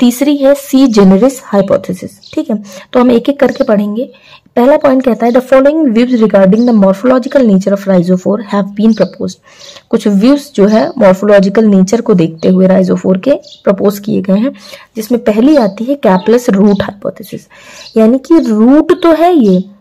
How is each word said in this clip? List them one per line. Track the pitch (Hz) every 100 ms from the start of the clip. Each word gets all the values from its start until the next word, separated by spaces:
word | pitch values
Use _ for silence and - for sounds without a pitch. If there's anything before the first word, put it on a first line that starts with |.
तीसरी | 240 240 285 285
है | 269
सी | 285 - 262 269
generis | 214 190 190 254 269
hypothesis, | - 202 196 - - 185 - - -
ठीक | 311 302
है। | 214 208 - -
तो | 254
हम | 247
एक | 233 233
एक | 277
करके | 254 247
पढ़ेंगे। | 254 202 208 214 285 - _ - _ 247
पहला | 247 302
point | 285 262
कहता | 254 220 233
है, |
"The | 247
following | 247 269 277 311 294
views | 220 247 247
regarding | 220 196 190 214
the | 247
morphological | 220 190 190 247 254 262 277
nature | 233 190 190
of | 196
rhizophore | 196 185 175 180 185 208
have | 220 202
been | 202 202 220
proposed." | 214 190 - 190 - _ - - - -
कुछ | 220 208
views | 196 233 285 -
जो | - 202
है | 220 294 -
morphological | 202 190 208 202 190 226
nature | 220 190 190 233
को | 233
देखते | 185 165 165 190
हुए | 185 185
rhizophore | 190 185 180 190 190
के | 262 294 - -
propose | - 196 208 202
किए | 220 202
गए | 190 196
हैं, | 262 285 - - - 220
जिसमें | 214 233
पहली | 226 208 262 302
आती | 208 190
है | 233 277 214
capless | 185 214 240 240
root | 196 208 202
hypothesis, | - - - - 202 - - - - - - 226
यानी | 220 262
कि | - 330
root | 247 214 233 294 311 359
तो | 339
है | 311 339 339
ये | 208 185 - -